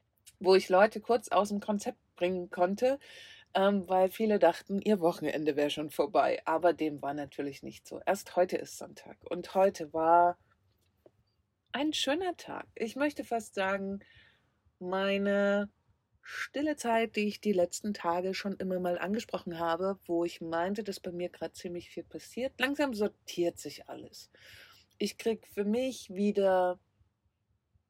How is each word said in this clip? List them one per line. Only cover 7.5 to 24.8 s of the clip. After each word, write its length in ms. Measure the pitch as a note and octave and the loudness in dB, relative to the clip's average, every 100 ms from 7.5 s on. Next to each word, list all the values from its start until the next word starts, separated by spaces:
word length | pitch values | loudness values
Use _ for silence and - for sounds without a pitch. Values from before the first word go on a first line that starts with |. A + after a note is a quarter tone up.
| C3+ | -8
nicht 240 | C3+ - - | -14 -16 -14
so. 140 | - - | -6 -2
Erst 280 | G3 - - | -2 -2 0
heute 200 | F#3 - | 0 0
ist 220 | - - | -6 -12
Sonntag 400 | - - - - - | -16 -18 -20 -16 -8
und 260 | F3 - | -8 -2
heute 380 | F#3+ G3 F#3+ D3+ | 4 4 2 -6
war 460 | D#3+ D#3+ E3+ F3 F3 _ _ _ _ _ _ - _ _ _ _ _ _ | 0 6 8 6 2 _ _ _ _ _ _ -20 _ _ _ _ _ _
ein 200 | A#3+ D4+ | -4 -2
schöner 420 | D4 C4+ D#4 F#4 E4 | -2 -2 -2 -2 -6
Tag. 280 | - C#3+ - | -10 -12 -12
Ich 220 | - A3+ C4 | -8 -6 -2
möchte 280 | D4 - | -2 -2
fast 300 | A3+ A#3 - | -4 -4 -4
sagen, 460 | G3 F#3+ G3 G3 G3 - - _ _ _ _ _ - | -4 -2 -2 -4 -8 -12 -20 _ _ _ _ _ -12
meine 880 | F3+ F#3+ G3 G3 G3+ G3+ G3+ G3+ G#3 _ _ _ _ _ | -4 -2 0 0 2 2 2 2 -2 _ _ _ _ _
stille 540 | - - - C4+ D4+ D4 | -14 -12 -8 -4 -2 -2
Zeit, 400 | A#3+ A3+ A3+ A3 | 0 0 0 -2
die 120 | G#3 | -2
ich 140 | - | -2
die 100 | G#3 | 0
letzten 400 | F3+ F3 - G#3+ | 2 0 -2 -8
Tage 400 | G3+ E3+ F3 F#3 | -4 0 0 -2
schon 240 | F#3+ G3+ F#3 | -4 -6 -6
immer 240 | F#3 F3+ | -4 -2
mal 180 | F3+ F3 | -2 -2
angesprochen 600 | F3 A3 - F3+ - E3 | -2 -4 -6 -8 -8 -4
habe, 400 | E3+ E3 F#3+ F#3+ - | -2 0 -2 -4 -4
wo 180 | E3+ | -2
ich 160 | E3+ - | -2 -4
meinte, 420 | E3 E3 F#3 G#3 | -6 -2 -2 -4
dass 180 | G3+ F#3+ | -6 -8
bei 120 | F#3 | -8
mir 160 | F3 F3 | -6 -8
grad 280 | - E3 - | -6 -12 -10
ziemlich 340 | F3+ F3 - | -10 -10 -12
viel 140 | F3 | -14
passiert. 480 | - D#3+ - A3+ C4 - | -12 -14 -12 -8 -8 -2
Langsam 360 | B3+ C#4+ C#4+ | -2 0 -2
sortiert 640 | G#3 G3+ - - - E3+ - | 0 -4 -4 -8 -2 -2 -4
sich 300 | D3 - - | -10 -14 -16
alles. 420 | B2+ B2 - - _ - - - - | -16 -16 -20 -20 _ -20 -20 -20 -20